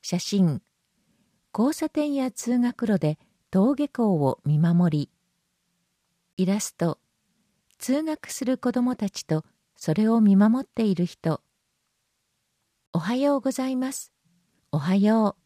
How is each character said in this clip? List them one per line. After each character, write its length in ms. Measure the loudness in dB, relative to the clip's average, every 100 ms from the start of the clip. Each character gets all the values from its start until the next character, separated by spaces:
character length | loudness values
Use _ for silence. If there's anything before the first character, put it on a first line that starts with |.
写 160 | -6 -6
真、 440 | -2 2 2 0 _ _ _ _ _ _ _ _ _ -2
交 160 | -2
差 160 | 0 -4
点 260 | -2 -2
や 160 | -2 -4
通 280 | -6 -4 0
学 280 | -2 -2 -2
路 120 | 0
で 200 | 0 -4 _ _ _
登 220 | 2 2
下 140 | 0 -4
校 260 | 0 0 2
を 240 | 0 0
見 140 | 0 2
守 400 | 4 4 2 0
り。 120 | -6 _ _ _ _ _ _ _ _ _ _ _ _ -4
イ 100 | -2
ラ 140 | 0
ス 140 | -4 _
ト、 220 | -4 -4 _ _ _ _ _ _ _ _
通 240 | -4 -2
学 260 | -2 -8 -10
す 160 | -8
る 140 | -4 -2
子 140 | -2
供 240 | -2 -2 -2
た 140 | -6
ち 160 | -8 -4
と 180 | -4 -4 _ _ _
そ 160 | -4
れ 160 | 0 2
を 120 | 4
見 160 | 6 6
守 280 | 6 2
っ 40 | -2
て 160 | -4
い 100 | -2
る 100 | 0
人。 380 | -2 -4 -4 -4 _ _ _ _ _ _ _ _ _ _ _ _ _ _ _
お 60 | -6
は 180 | -2 0
よ 200 | 0 0
う 40 |
ご 100 | -2
ざ 180 | -4 -4
い 80 | -4
ま 160 | -6
す。 200 | -8 -16 _ _ _ _ _ _
お 60 | -4
は 180 | 0 2
よ 400 | 4 2 0
う。 40 | -4